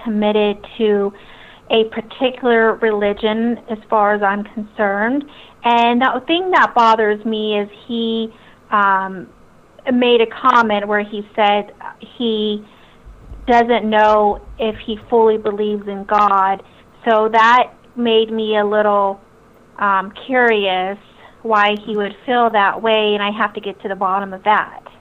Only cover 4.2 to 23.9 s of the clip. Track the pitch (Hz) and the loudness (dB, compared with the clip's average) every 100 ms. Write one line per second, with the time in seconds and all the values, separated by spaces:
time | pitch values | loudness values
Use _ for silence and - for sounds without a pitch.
4.2 | 202 208 202 - 214 - 202 202 220 285 | 0 -2 -6 -12 -10 -4 -2 -2 -2 -2
5.2 | 294 - - - 240 233 233 240 254 240 | -6 -14 -20 -6 0 2 2 2 0 -2
6.2 | 254 330 370 339 220 - 226 220 214 208 | -2 -2 0 2 2 4 4 4 2 0
7.2 | 220 220 214 208 202 - - 233 226 226 | -4 -4 -2 -4 -4 -10 -10 -6 -4 -4
8.2 | 226 - - - - 214 196 190 190 185 | -6 -10 -20 -20 -2 2 2 2 -2 -10
9.2 | 139 - - - _ - - 247 247 240 | -16 -20 -20 -20 _ -10 -4 0 4 4
10.2 | 226 - 262 240 226 208 202 208 208 214 | 2 -2 2 4 2 0 -2 -2 -4 -8
11.2 | 208 - 208 208 202 - - - - - | -8 0 2 2 -2 -12 -18 -18 -18 -6
12.2 | 233 220 214 208 208 - - - - - | -4 -2 -2 -6 -10 -20 -20 -20 -20 -20
13.2 | - - - 240 233 233 214 214 214 214 | -20 -8 2 2 4 0 0 2 4 4
14.2 | 208 208 - - 220 208 - 214 - 233 | 2 -2 -8 -6 -6 -6 -10 -10 -2 2
15.2 | 220 220 214 202 214 208 208 196 202 214 | 4 2 -2 -4 -4 -4 -6 -10 -2 0
16.2 | 208 196 190 196 - - - - 240 220 | 2 2 0 -2 -8 -20 -20 -8 0 0
17.2 | 220 220 226 247 233 - - 240 233 220 | 2 4 4 4 2 -6 -16 -6 0 2
18.2 | 220 220 214 214 208 214 214 202 196 202 | 0 -2 -2 0 0 2 2 2 0 -4
19.2 | - _ _ _ _ - 202 196 190 - | -14 _ _ _ _ -4 -2 -2 -4 -10
20.2 | - 254 240 214 196 185 185 202 - - | -4 0 2 2 0 -2 -4 -8 -16 -20
21.2 | - - 226 214 208 208 220 208 202 202 | -20 -12 -2 2 2 0 -4 -6 -6 -8
22.2 | - 247 233 214 196 175 226 220 214 208 | -2 0 2 2 0 0 0 0 0 0
23.2 | 202 208 208 214 202 190 214 | -2 -4 -4 -6 -12 -10 -10